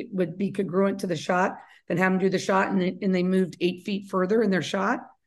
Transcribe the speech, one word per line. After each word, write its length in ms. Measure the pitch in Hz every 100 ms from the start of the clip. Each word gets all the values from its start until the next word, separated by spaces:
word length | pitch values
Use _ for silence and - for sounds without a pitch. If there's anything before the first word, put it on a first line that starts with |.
| -
would 260 | 190 175 170
be 140 | 196
congruent 480 | 196 180 180 196 196
to 80 | 190
the 80 | 156
shot, 400 | - 180 190 - - - -
then 100 | 175
have 140 | 185
them 80 | 185
do 100 | 190
the 80 | 185
shot 300 | - 190 -
and 140 | 190
they, 160 | 180 -
and 140 | 202 185
they 80 |
moved 320 | 180 190 180 -
eight 220 | 180 180
feet 260 | 202 202 -
further 340 | 190 185 220
in 80 | 214
their 100 | 185
shot, 380 | 143 196 196 247 - _